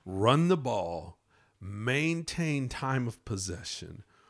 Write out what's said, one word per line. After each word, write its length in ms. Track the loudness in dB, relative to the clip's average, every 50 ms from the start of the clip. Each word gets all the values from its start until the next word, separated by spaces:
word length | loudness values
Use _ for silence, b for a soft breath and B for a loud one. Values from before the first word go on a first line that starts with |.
| b
run 420 | -6 -2 4 6 6 6 6 6 4
the 100 | 4 2
ball, 600 | 2 -2 -2 -2 -2 -2 -4 -6 -8 -10 -16 -20 _ b b b b b b b
maintain 1080 | -12 -10 -8 -4 -2 0 2 2 2 2 0 -2 -4 -4 -4 -2 0 0 2 0 0 -2
time 380 | -4 -4 -2 0 0 0 0 -2
of 160 | -4 -8 _
possession, 760 | -6 -4 -4 -4 -4 -6 -6 -8 -10 -10 -10 -10 -12 -14 -16 -18 b b b b